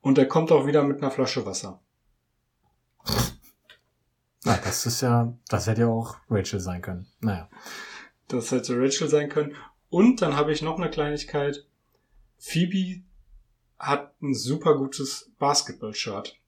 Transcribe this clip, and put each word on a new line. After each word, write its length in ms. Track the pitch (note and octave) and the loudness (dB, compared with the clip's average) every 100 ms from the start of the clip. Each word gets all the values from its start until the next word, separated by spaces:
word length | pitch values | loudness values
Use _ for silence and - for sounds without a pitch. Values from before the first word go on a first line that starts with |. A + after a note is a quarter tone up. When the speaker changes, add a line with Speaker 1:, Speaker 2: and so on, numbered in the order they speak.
Speaker 1:
Und 160 | C#3 C3+ | 4 6
er 80 | |
kommt 260 | C3+ D#3+ D#3 | 6 4 6
auch 160 | D#3 C#3 | 4 6
wieder 160 | D3 | 2
mit 200 | C#3+ C#3+ | 2 0
einer 80 | C3+ | -4
Flasche 340 | - B2+ - | -2 -2 -2
Wasser. 380 | G2+ F#2+ G2+ F#2 _ _ _ _ _ _ _ _ _ _ _ _ - - - - - _ _ - _ _ _ _ _ _ | -6 -8 -10 -16 _ _ _ _ _ _ _ _ _ _ _ _ -4 0 -2 -4 -20 _ _ -20 _ _ _ _ _ _
Speaker 2:
Na, 120 | - G#2 | -2 0
das 300 | G2 - A#2+ | 0 -4 -4
ist 160 | - | -2
ja, 340 | B2 A#2+ A#2 A#2+ - | 2 2 2 -4 -4
das 180 | G#2 A2 | -2 0
hätte 160 | A2 | 2
ja 60 | A#2 | 2
auch 280 | A2+ A2+ - _ | 0 -4 -12 _
Rachel 300 | G#2+ F#2+ G2+ | -2 0 -4
sein 240 | F2+ F2+ | -6 -8
können. 240 | F#2 F2+ F#2+ _ | -8 -10 -12 _
Naja. 280 | A2 F#2 D#2+ - - - - - - _ _ | -4 -4 -8 -20 -18 -16 -16 -18 -20 _ _
Speaker 1:
Das 220 | B2+ A2+ | -6 -2
hätte 260 | B2+ A2 B2 | -4 -2 0
Rachel 320 | C3 - D#3 | 0 0 2
sein 200 | D3+ D3 | 2 2
können. 260 | D#3 D3 - - _ _ | -2 -2 -6 -20 _ _
Und 320 | E3+ A3+ B3 | 6 6 6
dann 140 | E3 | 2
habe 180 | C#3+ D3 | 2 0
ich 100 | D3+ | 0
noch 160 | D#3 D#3+ | -2 -4
eine 120 | E3+ | -4
Kleinigkeit. 760 | - D3 D3 - D3+ C#3+ C#3+ _ _ _ _ _ _ _ _ | -2 -2 -2 -4 -2 -2 -4 _ _ _ _ _ _ _ _
Phoebe 640 | - D#3+ F3 F#3+ F#3 F#3 - - _ - _ _ _ _ | -6 0 0 0 -2 -6 -14 -20 _ -20 _ _ _ _
hat 420 | - D3 - _ | -4 -4 -4 _
ein 140 | C#3+ | -4
super 440 | C3 B2 D3+ E3 C#3 | -4 -2 0 2 2
gutes 520 | C3+ - C3+ - - _ | 0 -6 -8 -8 -14 _
Basketball-Shirt. 1000 | C#3 C#3 - - G#2+ G#2 - G2+ - - | 2 2 -2 -10 -10 -8 -8 -8 -10 -18